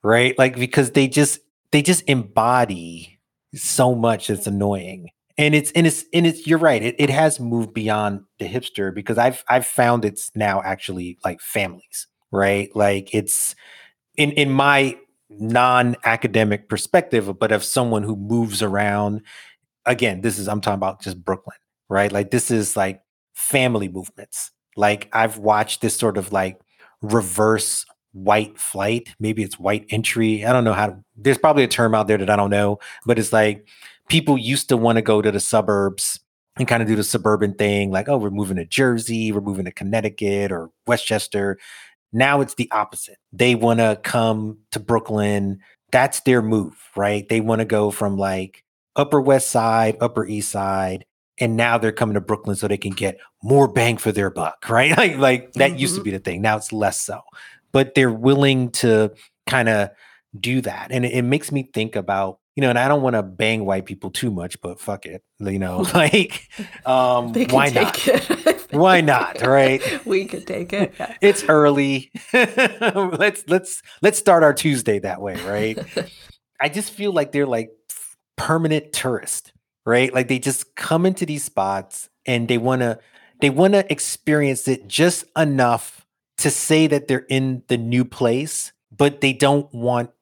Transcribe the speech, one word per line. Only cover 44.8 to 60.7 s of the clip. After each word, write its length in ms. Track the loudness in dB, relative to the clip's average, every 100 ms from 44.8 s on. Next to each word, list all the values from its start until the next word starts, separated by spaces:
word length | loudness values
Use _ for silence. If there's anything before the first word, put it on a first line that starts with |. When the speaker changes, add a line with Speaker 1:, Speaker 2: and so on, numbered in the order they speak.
Speaker 1:
Brooklyn. 800 | -2 -2 0 -2 0 0 -2 -6 _ _ _
That's 280 | 2 2 0
their 200 | 2 2
move, 360 | 2 0 -2 -10 _ -4
right? 320 | -2 -2 -2
They 140 | -2
wanna 240 | 0 0 0
go 240 | 0 0
from, 260 | -2 -4 -2
like, 480 | -2 -4 -8 -14 _ _ _
Upper 260 | -2 2 2
West 300 | 4 4 2
Side, 480 | 0 2 2 2 0
Upper 240 | -2 -2
East 260 | -4 -6 -6
Side, 540 | -4 -4 -2 -4 -6 -12 _ _ -4
and 160 | -2
now 220 | 0 2 2
they're 160 | 0
coming 220 | -2 -2
to 60 | -2
Brooklyn 340 | -2 -4 -4 -4
so 100 | -4
they 120 | -4
can 140 | -4
get 260 | -4 -6 -6 -16 _
more 260 | 2 4 4
bang 300 | 2 0 0
for 120 | -2
their 200 | 0 -2
buck, 340 | -4 -6 -8
<laughs> 40 | -2
right? 260 | 2 4 4
Like, 220 | 2 2
like, 340 | 2 2 -2
that 240 | 0 0 0
used 180 | -4 -4
to 40 |
Speaker 2:
Mm-hmm. 40 |
Speaker 1:
be 60 | -6
the 60 | -6
thing. 200 | -6 -4
Now 160 | -2 -2
it's 160 | -4
less 260 | -4 -2 -2
so. 220 | -6 -10 -14 -20 -20 -20 _
But 220 | 0 2
they're 160 | 4 2
willing 580 | 2 2 4 4 2 0
to 420 | 0 4 4 2 -2 -20 _ -4
kinda 460 | 0 2 2 0 -6 -20 _ _ -10
do 240 | -4 -2
that. 260 | -4